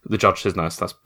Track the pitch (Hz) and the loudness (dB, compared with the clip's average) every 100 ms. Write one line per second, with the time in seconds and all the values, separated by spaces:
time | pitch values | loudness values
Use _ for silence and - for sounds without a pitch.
0 | - 107 101 95 101 90 82 - 92 - | -6 2 4 4 0 -2 -2 -4 -8 -8